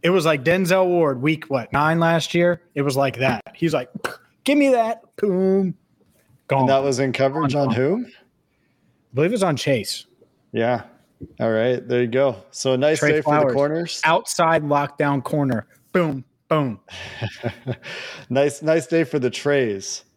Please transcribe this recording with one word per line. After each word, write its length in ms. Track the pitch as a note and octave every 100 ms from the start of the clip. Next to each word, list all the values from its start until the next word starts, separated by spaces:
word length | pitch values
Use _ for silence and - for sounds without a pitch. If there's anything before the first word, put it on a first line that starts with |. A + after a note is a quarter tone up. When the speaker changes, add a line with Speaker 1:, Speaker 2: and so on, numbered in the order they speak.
Speaker 1:
It 80 | E3+
was 160 | F#3 D#3+
like 160 | D#3
Denzel 440 | C3 F3+ F3+ F#3 F#3
Ward, 340 | F3 D#3 C3
week, 220 | C#3 D#3 -
what, 240 | C3+ A2+
nine 280 | C#3 D3+ E3
last 340 | E3 E3 -
year? 260 | E3+ F3 E3+ _
It 80 | -
was 140 | C#3+ C3+
like 220 | C3+ B2
that. 260 | C3 A#2 -
He's 180 | - E3
like, 160 | D3+ B2+ - - - _ _
"Give 160 | - C#4+
me 120 | C#4
that." 320 | B3 A3+ A3+ _ -
Boom. 600 | G#3 F#3 F#3+ F#3+ F#3+ - _ _ _ _ _ _ _
Gone. 140 | C3+
Speaker 2:
And 60 | C3
that 120 | C3+
was 160 | C#3 B2+
in 140 | C3+
coverage 420 | B2 C#3 C#3+ D3
on 140 | C#3+ C3+
Speaker 1:
Gone. 80 | A2+
Speaker 2:
whom? 300 | C3+ G#3 B3
Speaker 1:
I 1080 | - _ _ _ _ _ _ _ _ _
believe 160 | B2 E3
it 40 |
was 80 | A#3
on 140 | F#3 C#3
Chase. 500 | - B2+ F#2+ - - _ _ _ _
Speaker 2:
Yeah. 300 | A2+ A2+ B2 - _ _ _ - -
All 100 | A2+
right. 360 | A2 A#2+ B2 A#2
There 160 | B2
you 60 | A#2+
go. 280 | B2 C#3 G2+ -
So 240 | - C3+
a 20 | B2+
nice 220 | D3 D#3
Speaker 1:
Trey 140 | D3+
Speaker 2:
day 80 | D#3
Speaker 1:
Flowers, 200 | D3 D3+
Speaker 2:
for 40 | C#3+
the 60 |
corners. 460 | B2+ C#3+ D#3+ E3+ -
Speaker 1:
outside 580 | D#3 E3 - - E3 D#3+
lockdown 580 | D3 C#3+ C#3+ - D3 C#3+
corner. 420 | - D#3 C#3 A#2 - _ _
Boom, 320 | F#3 E3 C3+ - _ _
boom. 300 | D#3 C3+ G2+ _ - - - A2+ -
Speaker 2:
<laughs> 880 | A#2+ - C3+ A#2 - - - - -
Nice, 320 | B2+ C#3+ C#3
nice 240 | D#3 E3 -
day 180 | E3
for 140 | D#3+ D3+
the 120 | B2+
Treys. 760 | - D3 C#3+ A#2+ G2 - - _